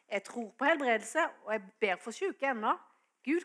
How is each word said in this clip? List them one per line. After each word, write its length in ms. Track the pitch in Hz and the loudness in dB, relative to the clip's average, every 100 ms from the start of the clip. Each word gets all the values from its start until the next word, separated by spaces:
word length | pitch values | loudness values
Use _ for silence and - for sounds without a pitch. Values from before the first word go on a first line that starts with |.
| - | -6
Jeg 120 | 202 | -6
tror 280 | - 240 220 | -6 -10 -8
på 140 | - 277 | 0 2
helbredelse, 640 | 320 262 220 220 311 320 - 202 | 4 4 2 2 0 0 -2 -6
og 60 | |
jeg 100 | 214 190 - | -6 -6 -2
ber 160 | 208 180 | 0 0
for 160 | 233 | -4
syke 400 | 220 381 - 269 | -4 -4 -2 -2
ennå. 260 | 233 214 359 - _ _ _ - | 0 0 -2 -4 _ _ _ -2
Gud 160 | 339 | -2